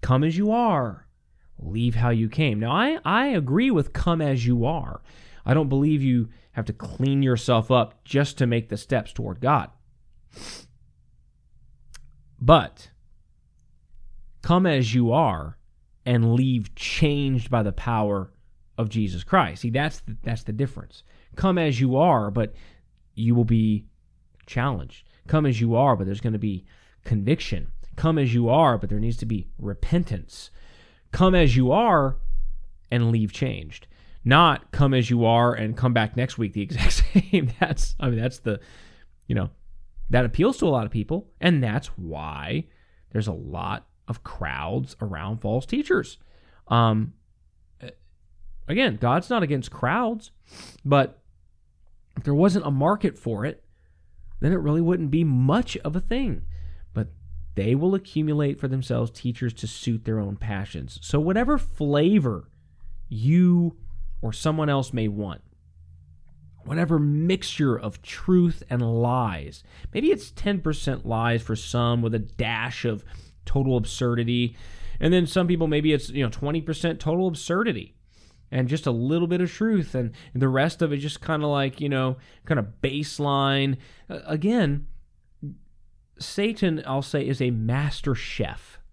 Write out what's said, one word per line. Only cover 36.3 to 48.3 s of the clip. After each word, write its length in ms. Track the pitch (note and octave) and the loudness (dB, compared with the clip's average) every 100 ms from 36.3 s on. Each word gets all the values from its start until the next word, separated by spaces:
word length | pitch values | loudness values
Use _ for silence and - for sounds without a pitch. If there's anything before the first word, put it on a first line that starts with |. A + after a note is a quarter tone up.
| - | -2
week 160 | G#2+ | -4
the 80 | G#2 | -4
exact 420 | G2+ A#2+ - - - | -6 4 4 6 6
<laughs> 180 | G3 - | 4 4
same. 200 | F#3 C3+ - | 2 2 0
That's, 360 | F#3 D3+ - - | -2 2 0 0
I 100 | C3 | 0
mean, 100 | A#2 | 0
that's 200 | B2 - | -2 -4
the, 200 | A#2+ G2+ - - - - - - - | -6 -6 -8 -20 -20 -20 -20 -20 -4
you 80 | G#2 | -2
know, 140 | F#2+ - - - - - - | -2 -8 -18 -18 -16 -8 0
that 160 | B2 B2 | 2 2
appeals 320 | - G3+ C4+ | 2 2 2
to 100 | F3 | 0
a 20 | |
lot 160 | C3 A2 | 0 -2
of 60 | |
people. 400 | A2 G#2 E3 - - | -4 -2 -4 -6 -2
And 240 | F3+ D#3+ | 2 2
that's 240 | A#2+ A2+ - | 2 -2 -6
why 760 | - F2 D2+ D2+ C#2+ D2 C#3+ E3 _ _ _ _ | -10 -10 -8 -8 -10 -6 -8 -8 _ _ _ _
there's 160 | A2 G#2+ | -4 -4
a 60 | |
lot 540 | E2+ E2 E2+ F2 A2 - _ - | -6 -8 -8 -8 -8 -12 _ -12
of 160 | - | -12
crowds 720 | - - D#2+ C2 D#2+ B2 C3 - | -10 -8 -6 -6 -4 -6 -6 -10
around 400 | G#2+ D#2+ F#2 A#2 | -10 -8 -8 -6
false 240 | - C3 - | -2 -2 -2
teachers. 520 | B3 D4 F#4 - - - - _ _ - | -4 0 0 -2 -14 -20 -20 _ _ -2
Um, 460 | A#2 A2+ A2 A2 - _ _ _ _ _ _ B2 - - _ _ | 2 4 2 -2 -8 _ _ _ _ _ _ -20 -20 -20 _ _